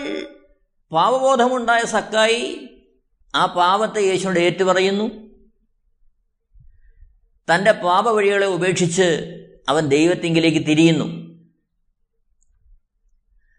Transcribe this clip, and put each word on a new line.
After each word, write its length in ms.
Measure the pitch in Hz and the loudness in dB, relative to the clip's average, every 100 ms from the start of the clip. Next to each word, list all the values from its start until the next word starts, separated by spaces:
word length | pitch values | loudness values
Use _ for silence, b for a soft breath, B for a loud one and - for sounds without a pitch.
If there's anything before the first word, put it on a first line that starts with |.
| 285 - - - _ _ _ _ _ | -8 -10 -12 -18 _ _ _ _ _
പാപബോധമുണ്ടായ 880 | 160 190 262 269 254 247 254 226 233 226 | 0 2 2 2 2 0 0 0 0 0
സക്കായി 560 | 214 - 214 220 233 - - - - _ _ _ _ _ | -4 -2 0 2 0 -4 -10 -16 -20 _ _ _ _ _
ആ 100 | 143 180 | -2 0
പാപത്തെ 500 | 175 175 202 214 208 | 2 2 2 0 -2
യേശുവിനോട് 380 | 196 180 185 175 | -2 0 -2 0
ഏറ്റുപറയുന്നു. 680 | 175 170 185 185 190 202 226 - - - _ _ _ _ _ _ _ _ _ _ _ - - - - _ - _ _ _ - | 0 0 0 2 0 -2 -4 -8 -20 -20 _ _ _ _ _ _ _ _ _ _ _ -20 -20 -20 -20 _ -20 _ _ _ -2
തൻ്റെ 260 | 170 214 202 | 0 2 0
പാപവഴികളെ 720 | 175 185 233 214 196 202 196 | 0 0 2 0 0 0 0
ഉപേക്ഷിച്ച് 600 | 175 185 180 170 170 180 147 - - - - - | 0 -2 0 0 2 0 0 -6 -16 -20 -10 -2
അവൻ 160 | 151 147 | -2 2
ദൈവത്തിങ്കിലേക്ക് 760 | 143 165 180 165 165 165 156 | 2 2 0 -2 0 2 2
തിരിയുന്നു. 460 | 156 151 165 156 - - - - _ _ _ _ _ _ _ _ _ _ _ _ _ - _ _ _ _ _ _ _ | 0 4 4 2 -4 -10 -16 -20 _ _ _ _ _ _ _ _ _ _ _ _ _ -20 _ _ _ _ _ _ _